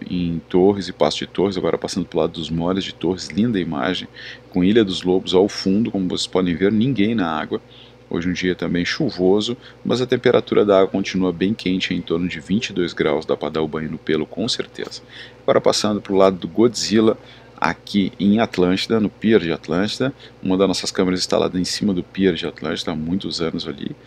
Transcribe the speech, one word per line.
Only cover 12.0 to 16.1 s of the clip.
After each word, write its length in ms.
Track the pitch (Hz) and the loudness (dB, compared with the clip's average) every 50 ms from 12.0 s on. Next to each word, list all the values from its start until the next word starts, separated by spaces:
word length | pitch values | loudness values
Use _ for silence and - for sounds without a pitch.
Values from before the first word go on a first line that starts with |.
| 85 | -4
torno 260 | - 85 85 90 90 | -2 -2 -2 -2 -4
de 100 | 87 85 | -6 -8
vinte 300 | - - 90 117 - - | -6 -2 -2 -2 -2 -2
e 40 | 101 | -2
dois 180 | 95 87 80 - | -2 -2 -2 0
graus, 320 | - 80 78 73 73 - | 0 0 2 2 0 0
dá 120 | - 71 | -2 -2
pra 120 | - - 73 | -2 -2 -4
dar 140 | 76 80 78 | -2 -2 -2
o 40 | |
banho 240 | 78 76 78 78 78 | -2 -2 -4 -6 -6
no 80 | 80 78 | -8 -8
pelo 280 | - - 78 78 78 | -2 -2 0 0 0
com 200 | - - - 107 | -4 -4 -6 -4
certeza. 540 | 120 - - - - - - - - - - - - - - - - - - - | -4 -4 -4 -6 -10 -8 -12 -12 -10 -12 -16 -18 -18 -20 -20 -20 -20 -18 -8 0
Agora 200 | - - - - | 2 2 2 4
passando 380 | - - - - 107 107 101 | 2 2 2 0 0 -2 -2
pro 140 | - - | -2 0